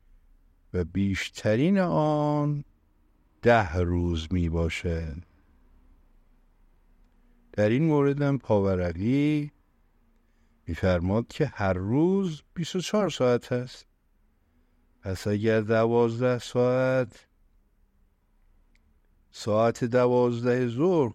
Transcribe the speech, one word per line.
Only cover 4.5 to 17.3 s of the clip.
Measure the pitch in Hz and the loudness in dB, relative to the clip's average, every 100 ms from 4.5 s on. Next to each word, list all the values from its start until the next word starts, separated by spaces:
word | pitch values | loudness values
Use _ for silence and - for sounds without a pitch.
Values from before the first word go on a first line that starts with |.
| 82 82 - 90 82 80 78 - _ _ _ _ _ _ _ _ _ _ _ _ _ _ _ _ _ _ _ _ _ _ | 0 -2 -2 -4 -4 -6 -10 -16 _ _ _ _ _ _ _ _ _ _ _ _ _ _ _ _ _ _ _ _ _ _
در | - 107 | 0 2
این | 123 | 4
موردم | 160 147 139 143 143 139 | 2 4 2 2 0 0
پاورقی | - 107 98 92 87 85 107 139 147 151 147 - _ _ _ _ _ _ _ _ _ _ - | 0 2 2 0 -2 -2 0 2 2 0 -4 -10 _ _ _ _ _ _ _ _ _ _ -12
می‌فرماد | 82 95 90 90 107 - | -2 0 2 2 -2 -2
که | - 147 | -4 -4
هر | - 98 | -2 -2
روز | 92 98 131 170 196 190 151 - | -2 -2 0 2 0 -2 -8 -12
بیست | - 160 185 | -10 -6 -6
و | |
چهار | 165 214 185 | -4 -2 -2
ساعت | - 127 120 - | 0 2 0 -2
هست. | 123 127 - - _ _ _ _ _ _ _ _ _ _ _ | -6 -6 -14 -20 _ _ _ _ _ _ _ _ _ _ _
پس | 98 95 107 | -8 -6 -2
اگر | 104 110 110 | -2 2 0
دوازده | 107 113 113 117 117 113 127 123 | 2 2 2 2 2 0 -2 -2
ساعت، | - 123 123 127 131 131 120 - _ | -4 -2 0 2 0 0 -2 -8 _